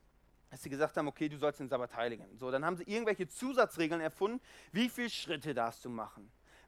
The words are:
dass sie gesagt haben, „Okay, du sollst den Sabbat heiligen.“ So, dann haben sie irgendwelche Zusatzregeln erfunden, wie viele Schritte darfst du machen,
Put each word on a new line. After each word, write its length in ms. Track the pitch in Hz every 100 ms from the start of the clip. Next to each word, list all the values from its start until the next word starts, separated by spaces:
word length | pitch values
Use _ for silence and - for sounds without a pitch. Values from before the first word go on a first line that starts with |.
| - _ - - -
dass 120 | 135
sie 80 | 151
gesagt 260 | 139 151 -
haben, 120 | 147
„Okay, 200 | - 151
du 80 | 147
sollst 240 | 147 -
den 80 | 131
Sabbat 260 | 127 120 117
heiligen.“ 300 | 120 113 - 113
So, 120 | 127
dann 140 | 135
haben 120 | 156 180
sie 80 |
irgendwelche 440 | 180 214 220 196 180
Zusatzregeln 720 | - 254 254 214 - 160 165
erfunden, 400 | 160 - 196 247 - - -
wie 160 | 185 240
viele 220 | - 233
Schritte 420 | - - 156 156
darfst 320 | 123 117 -
du 60 | 127
machen, 400 | 117 110 - 101 - - -